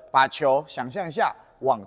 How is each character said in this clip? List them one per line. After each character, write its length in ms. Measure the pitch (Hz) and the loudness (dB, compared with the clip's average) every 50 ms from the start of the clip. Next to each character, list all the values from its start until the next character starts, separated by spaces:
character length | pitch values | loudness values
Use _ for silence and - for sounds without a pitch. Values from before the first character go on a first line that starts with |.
| - - | -16 0
把 160 | - 131 135 | 4 4 4
球 380 | 131 - - 151 135 131 143 151 | 4 0 0 2 2 2 2 0
想 240 | - - 143 120 127 | -4 -10 -10 -10 -8
象 160 | 123 202 180 | -8 -8 -8
一 40 | 165 | -6
下 240 | 143 220 202 143 - - - _ _ - | -2 -2 -2 -2 -2 -8 -20 _ _ -4
往 200 | 127 131 123 107 98 | 0 0 0 0 -2